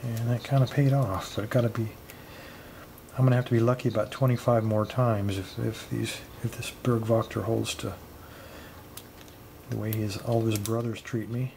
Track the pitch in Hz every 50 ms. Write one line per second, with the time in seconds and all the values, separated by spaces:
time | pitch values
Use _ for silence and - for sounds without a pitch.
0 | 127 120 113 113 117 117 123 117 - - 139 135 131 120 - - 143 135 135 139
1 | 131 104 95 92 - - - - 101 110 - 131 120 113 107 - 110 110 - -
2 | - - - - - - - - - - - - - - - - - - - -
3 | - - - - 131 131 123 123 123 - 123 117 113 120 123 123 - 123 107 110
4 | 104 - - - 135 131 123 113 - - 120 113 110 110 107 107 107 104 - -
5 | 127 120 110 104 101 101 95 98 92 - - - 120 113 110 - - - 127 113
6 | 113 110 - - - - - - - 117 - - 113 - - - - 131 120 113
7 | 110 110 117 113 110 - - 110 101 110 113 113 110 - - - - 107 92 -
8 | - - - - - - - - - - - - - - - - - - - -
9 | - - - - - - - - - - - - - - 117 107 107 110 110 110
10 | 107 104 98 107 - - 120 117 113 113 107 104 101 107 113 117 117 120 110 -
11 | - - - 113 107 101 117 120 127 131 -